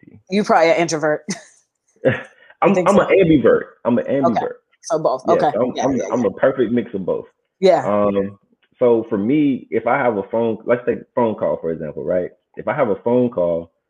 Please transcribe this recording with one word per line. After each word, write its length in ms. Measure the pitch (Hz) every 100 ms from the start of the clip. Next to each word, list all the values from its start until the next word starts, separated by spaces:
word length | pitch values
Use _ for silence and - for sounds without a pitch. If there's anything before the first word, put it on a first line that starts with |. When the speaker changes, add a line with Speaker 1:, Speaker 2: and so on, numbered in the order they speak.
| -
Speaker 1:
you. 100 | - -
Speaker 2:
you 120 | 196
probably 260 | 208 202 165
an 60 | 160
introvert. 480 | 170 160 151 151 - 185 - _ _ _ _ _
<laughs> 0 |
Speaker 1:
<laughs> 580 | 131 - - _ - _
I'm, 120 | 175
Speaker 2:
think 160 | 190 175
Speaker 1:
I'm 60 | 202
Speaker 2:
so. 60 |
Speaker 1:
an 80 | -
ambivert. 520 | 185 170 151 110 80 - - -
I'm 120 | 120
an 80 | -
Speaker 2:
Okay. 80 | 135
Speaker 1:
ambivert. 320 | 135 107 - - _ _
Speaker 2:
So 160 | - 160
both. 240 | 160 127 -
Speaker 1:
Yeah, 60 |
Speaker 2:
Okay. 180 | 170 160
Speaker 1:
so 80 | 107
I'm, 140 | 123 -
Speaker 2:
Yeah, 80 | 127
Speaker 1:
I'm, 100 | 127
Speaker 2:
yeah, 80 | -
Speaker 1:
I'm 100 | 123
Speaker 2:
yeah. 60 | 107
Speaker 1:
a 40 |
perfect 400 | 95 131 131 110
mix 220 | 120 107
of 120 | 95 85
both. 200 | 65 - _ _ _
Speaker 2:
Yeah. 260 | 185 165 120
Speaker 1:
Um, 540 | 104 104 98 98 101 _ _ _ -
so 260 | 123 117 113
for 80 | 107
me, 500 | 104 151 147 127 -
if 160 | 107 117
I 100 | 135
have 200 | 123 104
a 60 |
phone, 340 | 95 113 117 107 -
let's 160 | 123 -
take 140 | -
a 60 | - -
phone 200 | 117 107
call, 220 | 85 76
for 100 | 82
example, 320 | 80 78 73
right? 280 | 71 90 90 - _ -
If 100 | 80
I 60 | 117
have 140 | 127
a 60 | 95
phone 260 | 120 123 123
call, 420 | 104 87 85 85 _ _